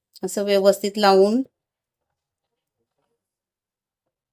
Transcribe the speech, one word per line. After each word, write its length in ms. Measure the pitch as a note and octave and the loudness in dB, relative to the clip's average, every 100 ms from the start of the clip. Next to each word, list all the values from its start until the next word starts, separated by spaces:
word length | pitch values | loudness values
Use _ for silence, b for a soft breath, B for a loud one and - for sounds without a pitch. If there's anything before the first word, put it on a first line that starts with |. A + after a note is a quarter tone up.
| _ _ | _ _
असं 200 | F#3 - | -12 -8
व्यवस्थित 480 | G3+ G3 G3 G3 G#3 G3+ | -2 0 2 0 -4 -2
लावून. 460 | G#3 F#3+ G3 A#3 C4+ _ _ _ _ _ _ _ _ _ _ _ _ _ _ _ _ _ _ _ _ _ _ _ _ _ _ _ _ | 2 4 2 0 -6 _ _ _ _ _ _ _ _ _ _ _ _ _ _ _ _ _ _ _ _ _ _ _ _ _ _ _ _